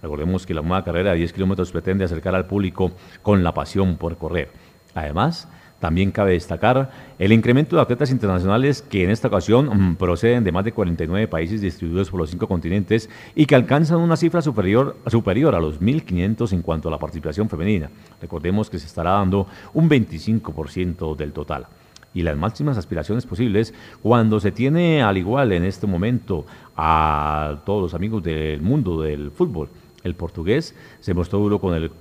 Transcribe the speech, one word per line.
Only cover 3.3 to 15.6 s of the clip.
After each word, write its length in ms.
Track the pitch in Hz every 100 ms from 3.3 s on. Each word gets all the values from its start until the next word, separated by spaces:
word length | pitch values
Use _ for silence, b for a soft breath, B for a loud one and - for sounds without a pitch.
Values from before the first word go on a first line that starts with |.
| 104
la 120 | 85
pasión 420 | 78 73 98 95 85
por 220 | 85 85
correr. 320 | 80 85 71 - B B B
Además, 540 | - 76 76 131 170 - B B B
también 320 | 82 82 98
cabe 220 | 95 101
destacar 580 | 90 - 82 107 131 135 B B B
el 140 | 95
incremento 460 | 113 113 123 156 170
de 40 |
atletas 300 | 139 120 131
internacionales 720 | 127 107 92 92 107 135 135
que 240 | - 101 90
en 60 |
esta 180 | 110 127
ocasión, 640 | 101 85 113 147 104 95
mm, 40 | 87
proceden 480 | 92 85 113 123
de 80 | 104
más 140 | 87 104
de 80 |
cuarenta 320 | 113 92 85 80
y 20 |
nueve 220 | 92 107
países 320 | 82 82 110
distribuidos 480 | 98 82 85 85 98
por 100 | 92
los 100 | 78
cinco 200 | 87 110
continentes 600 | 92 82 95 98 113 - B B
y 120 | - 151
que 100 | 139
alcanzan 440 | 123 139 160 170
una 180 | 170 160
cifra 240 | 170 170
superior, 560 | 151 110 92 107 143 - -
superior 480 | 113 104 95 151
a 60 | 98